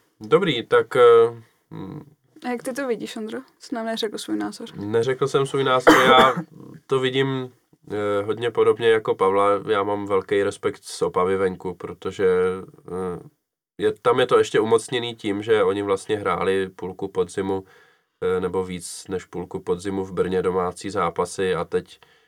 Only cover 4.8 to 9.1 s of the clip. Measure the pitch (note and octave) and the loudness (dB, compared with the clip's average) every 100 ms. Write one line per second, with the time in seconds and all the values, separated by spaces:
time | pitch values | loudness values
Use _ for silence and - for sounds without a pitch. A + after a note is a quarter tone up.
4.8 | G2+ A2+ A#2+ B2+ C#3 D3 C3+ C#3 C3+ B2+ | -2 0 0 -2 0 0 0 0 2 4
5.8 | C#3+ D3+ C3 C3 C3 B2+ D#3+ - - - | 6 6 6 6 6 2 -8 -16 -20 -20
6.8 | _ C3+ C3 C3 C3+ C3 B2+ _ _ _ | _ 0 0 0 0 -2 -6 _ _ _
7.8 | - G2+ G#2 G2+ G#2 A2 A#2+ A2+ A2+ A2 | -10 -4 -2 -2 -2 -4 -2 2 4 4
8.8 | A#2 A2+ A2 | 4 2 2